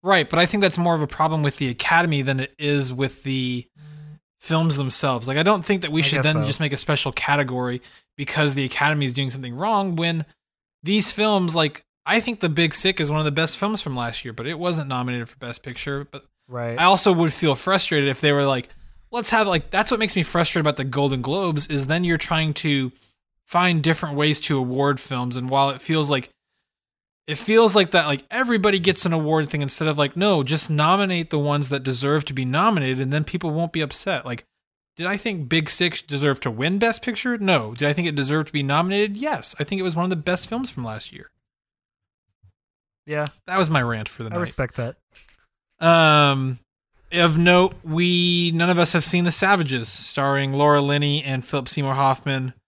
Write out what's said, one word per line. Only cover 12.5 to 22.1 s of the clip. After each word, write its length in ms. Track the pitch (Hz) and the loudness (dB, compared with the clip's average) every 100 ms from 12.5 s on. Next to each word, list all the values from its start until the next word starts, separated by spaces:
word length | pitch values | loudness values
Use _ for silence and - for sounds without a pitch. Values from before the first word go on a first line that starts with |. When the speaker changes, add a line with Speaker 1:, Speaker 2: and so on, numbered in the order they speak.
| 156 165 | 2 2
Speaker 1:
Sick 280 | - 185 185 | 2 0 0
is 100 | 147 | -2
one 80 | 156 | 0
of 60 | |
the 80 | 151 | -2
best 260 | 143 165 - | -2 -2 -2
films 240 | 202 214 | -2 -2
from 140 | 156 127 | -4 -6
last 280 | 117 - | -6 -8
year, 80 | 123 | -10
but 140 | 113 123 | -10 -10
it 120 | 160 | -4
wasn't 280 | 175 160 139 | -2 -2 -2
nominated 400 | 127 123 123 117 | -4 -2 -4 -8
for 80 | - | -12
Best 240 | 120 117 | -12 -12
Picture. 420 | 131 123 - 139 143 | -12 -10 -8 -8 -10
But 160 | - _ _ _ | -18 _ _ _
Speaker 2:
Right. 320 | 123 117 120 | -8 -6 2
Speaker 1:
I 60 | |
also 280 | 180 196 214 | 4 6 6
would 200 | 175 165 | 4 2
feel 240 | - 156 131 | 2 0 0
frustrated 520 | - 190 - 151 139 | 0 0 2 0 0
if 120 | 127 | 2
they 100 | 151 | 2
were 140 | 143 139 | 2 2
like, 220 | 131 - - - - _ | 0 -4 -18 -20 -20 _
"Let's 200 | 240 233 | -4 0
have," 180 | 233 202 | 2 2
like, 220 | 170 - | 0 0
that's 180 | 196 214 | -2 0
what 80 | 233 | 0
makes 160 | 214 | 0
me 80 | 190 | -2
frustrated 420 | 156 175 165 170 | -2 0 0 0
about 120 | 151 147 | 0 -2
the 80 | |
Golden 360 | 135 139 143 131 | -4 0 0 0
Globes, 460 | 123 180 185 147 - | -2 -2 -2 -2 -2
is 220 | 147 135 | -2 0
then 160 | 165 | 0
you're 120 | 180 | 0